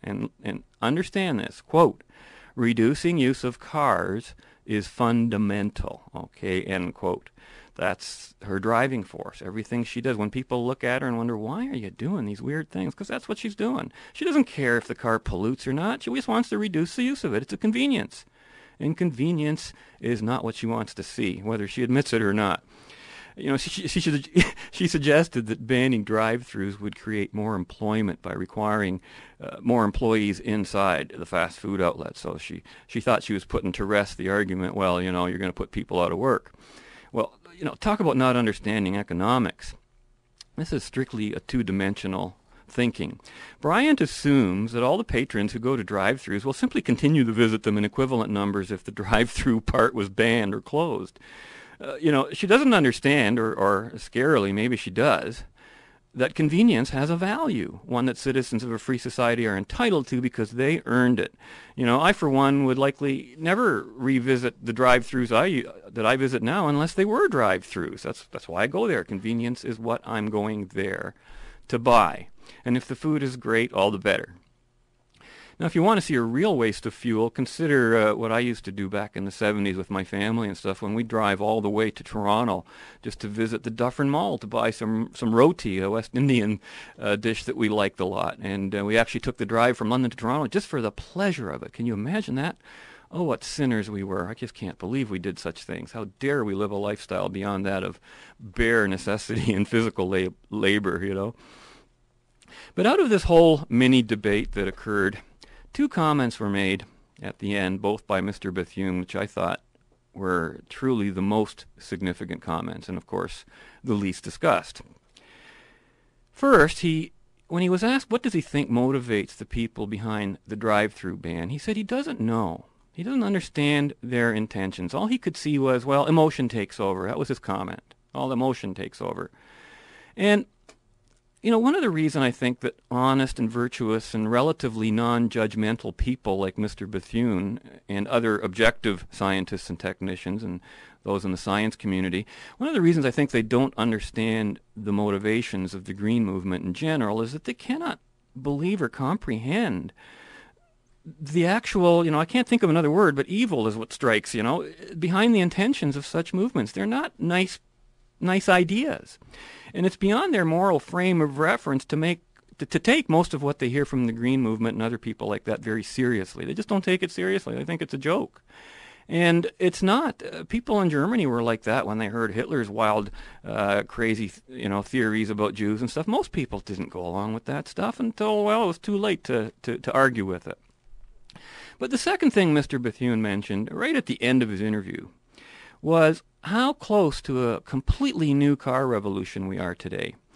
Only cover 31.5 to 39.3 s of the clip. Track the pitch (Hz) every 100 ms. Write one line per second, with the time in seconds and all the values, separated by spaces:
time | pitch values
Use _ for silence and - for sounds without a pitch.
31.5 | - 101 98 87 - - - - - -
32.5 | 82 - - - 120 117 113 - 101 -
33.5 | 120 95 - 98 104 101 - 92 101 95
34.5 | 92 92 101 92 90 92 90 90 90 95
35.5 | - 98 - - 90 87 87 131 117 -
36.5 | - - - - - - - - _ -
37.5 | 170 156 - 220 208 170 135 131 123 113
38.5 | 98 104 110 95 101 101 85 101